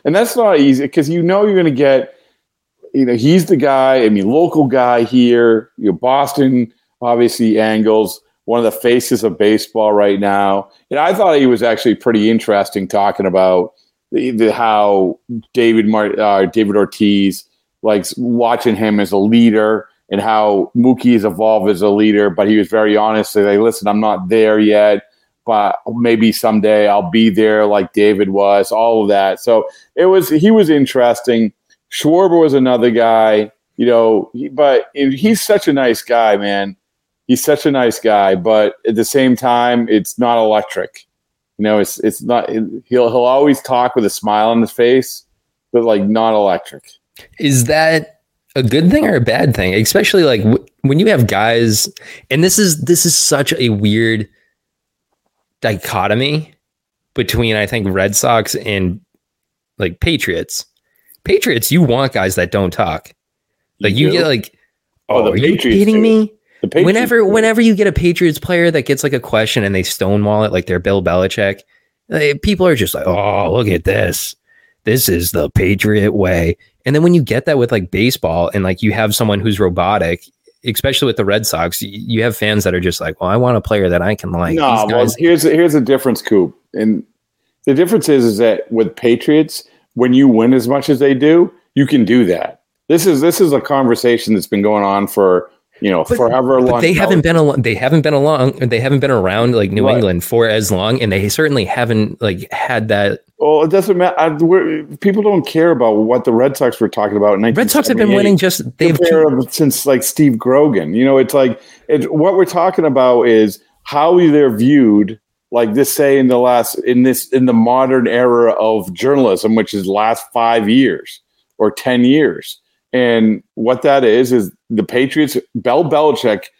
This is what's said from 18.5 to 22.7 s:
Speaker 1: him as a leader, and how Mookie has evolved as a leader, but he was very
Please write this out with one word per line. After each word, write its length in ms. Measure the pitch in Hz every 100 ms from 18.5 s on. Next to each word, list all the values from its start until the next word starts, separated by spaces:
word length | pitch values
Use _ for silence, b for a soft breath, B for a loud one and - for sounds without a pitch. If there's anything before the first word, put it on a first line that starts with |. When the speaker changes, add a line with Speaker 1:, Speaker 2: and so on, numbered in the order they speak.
| 117 120 110
Speaker 1:
him 240 | 110 104
as 120 | 98
a 60 | 101
leader, 720 | 104 117 117 107 107 110 - b b
and 120 | 98
how 500 | 107 110 107 101 - 120
Mookie 380 | 123 123 123
has 120 | 117 104
evolved 440 | 87 110 110 98
as 120 | 90
a 80 | 101
leader, 400 | 101 107 104 101
but 180 | 85 101
he 100 | 107
was 100 |
very 280 | 95